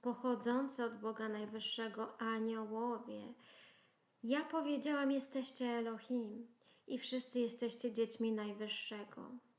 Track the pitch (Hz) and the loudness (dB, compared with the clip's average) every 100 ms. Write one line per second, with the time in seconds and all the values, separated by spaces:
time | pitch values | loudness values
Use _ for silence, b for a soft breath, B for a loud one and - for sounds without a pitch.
0 | 247 240 254 240 233 247 269 262 233 220 | -2 0 2 2 4 4 2 0 0 0
1 | 214 220 220 208 214 220 220 - 226 214 | -4 -2 -2 -2 -4 -4 -2 -2 -2 -2
2 | 220 - 226 226 220 226 214 220 240 226 | -6 -2 0 2 2 0 -2 0 0 0
3 | 240 214 233 240 B B B B B B | -4 -8 -10 -12 B B B B B B
4 | _ _ 226 277 311 320 294 285 294 285 | _ _ 2 2 2 0 2 2 2 4
5 | 277 277 262 269 254 - 247 233 226 220 | 4 4 2 -2 -2 0 0 2 0 -4
6 | - 247 220 214 233 - b b - 254 | -2 0 0 -6 -10 -16 b b -4 -2
7 | - 254 247 247 233 240 233 233 247 214 | 0 -2 0 2 2 2 -2 0 0 2
8 | 226 233 226 214 208 202 214 - - 208 | 2 4 2 2 0 -2 -2 -2 -4 -6
9 | 208 - - 247 _ | -8 -10 -12 -12 _